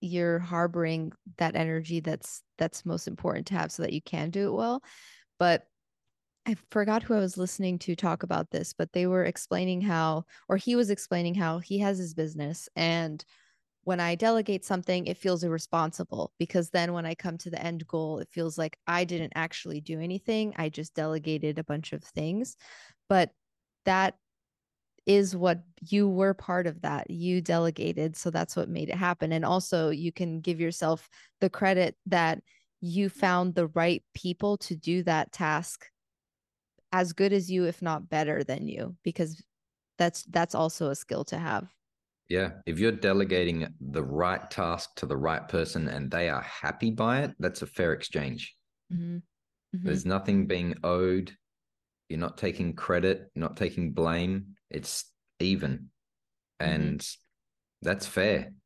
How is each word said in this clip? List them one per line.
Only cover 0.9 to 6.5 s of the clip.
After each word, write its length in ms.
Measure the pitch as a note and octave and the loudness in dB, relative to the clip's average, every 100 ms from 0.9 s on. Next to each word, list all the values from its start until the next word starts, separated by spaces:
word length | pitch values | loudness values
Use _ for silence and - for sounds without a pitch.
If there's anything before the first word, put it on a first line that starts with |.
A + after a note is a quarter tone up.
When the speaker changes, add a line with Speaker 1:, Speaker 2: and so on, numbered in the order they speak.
| D#3+ D#3+ - - - | 0 -4 -10 -14 -2
Speaker 1:
that 180 | E3 D#3+ | 0 2
energy 440 | D#3+ D#3+ D#3+ E3+ | 0 0 -2 -2
that's, 420 | D#3 D3+ - - _ - | -2 -4 -6 -16 _ -2
that's 280 | E3+ - E3+ | -2 -2 -4
most 220 | E3+ - | -4 -6
important 380 | - F3 - E3+ | -4 -2 -2 -2
to 60 | |
have 160 | F#3 D#3+ | -2 -2
so 100 | - | -2
that 100 | E3 | -4
you 80 | D3+ | -4
can 280 | - D#3 D#3+ | -4 -4 -2
do 180 | F#3+ G3+ | -2 0
it 80 | G3 | 0
well. 260 | A#3 B3+ - - - - _ - | 0 -2 -6 -20 -20 -20 _ 2
But 280 | F3 D#3+ - _ _ _ _ _ _ _ | 4 4 0 _ _ _ _ _ _ _
I 100 | - | -4